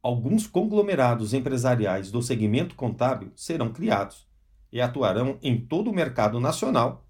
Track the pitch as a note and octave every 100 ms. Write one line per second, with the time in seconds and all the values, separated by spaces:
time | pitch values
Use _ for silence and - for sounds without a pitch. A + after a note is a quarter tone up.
0 | B2+ B2 A#2+ A3 - F3+ G#3 G#3 G3+ F3+
1 | B2 A#2 G#2+ B2+ B2 C3 B2+ B2 G#2 F#2+
2 | G2 A#2 A#2 A#2+ G#2+ A#2 F3 - B2 A#2+
3 | B2 B2 F#2+ - - E3 A#2 A2+ G#3+ G2+
4 | F#2+ - _ _ _ _ - A#2 B2 B2+
5 | A#2 F#2+ B2+ C3+ C#3+ A#2 - D#3+ G#3+ F#3+
6 | D#3 - G#2+ A#2 B2+ - - C3 A#2+ -
7 | -